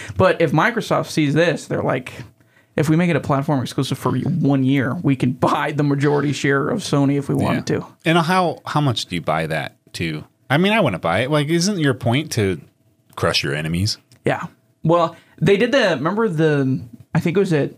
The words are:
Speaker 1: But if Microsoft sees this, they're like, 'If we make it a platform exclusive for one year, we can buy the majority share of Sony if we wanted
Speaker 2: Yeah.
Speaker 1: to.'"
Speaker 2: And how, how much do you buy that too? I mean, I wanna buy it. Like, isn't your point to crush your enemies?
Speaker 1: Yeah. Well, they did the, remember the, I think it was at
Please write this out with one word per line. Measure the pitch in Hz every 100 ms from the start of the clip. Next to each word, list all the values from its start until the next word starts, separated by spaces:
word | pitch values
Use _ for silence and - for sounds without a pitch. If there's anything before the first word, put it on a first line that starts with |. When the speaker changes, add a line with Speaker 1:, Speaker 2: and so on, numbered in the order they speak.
| -
Speaker 1:
But | - 185 -
if | 156
Microsoft | 151 214 233 - 147 147
sees | - 143
this, | 147 170 - -
they're | 147
like, | 147 135 - - - _ _ _ _ -
'If | 147
we |
make | 160 175
it | 139
a |
platform | - 139 147 139
exclusive | 120 - 131 131
for | - 127
one | - 147 139 139
year, | 131 139 120 -
we | 139 135
can | 127
buy | 123 - 151 147
the | 143
majority | 147 139 143 147 143
share | 139 143 139 151
of | 202
Sony | - 143 139 143
if | 139
we |
wanted | 143 135 - -
Speaker 2:
Yeah. | -
Speaker 1:
to.'" | - _
Speaker 2:
And | 165 170
how, | 156 185 170 -
how | - 151
much | 143 113 -
do |
you | 87
buy | 76 78 80
that | 78 - - _
too? | - 82 78 - _ -
I | 143
mean, | 196
I | 220
wanna | 143 85
buy | 82 92
it. | 131
Like, | 151 147
isn't | 170 190 190
your | 143
point | 123 120 127 165
to | - 98 85 - _ _ _ _ -
crush | 82 78
your | 76
enemies? | 73 80 87 104 - _ -
Speaker 1:
Yeah. | 143 - 175 - _ _
Well, | 160 170 165 - _ -
they | 165 196
did | 240
the, | 277 208 139
remember | 160 208 226
the, | 156 160 143 131 131 - - -
I | -
think | 175
it | 180
was | 190
at | 151 -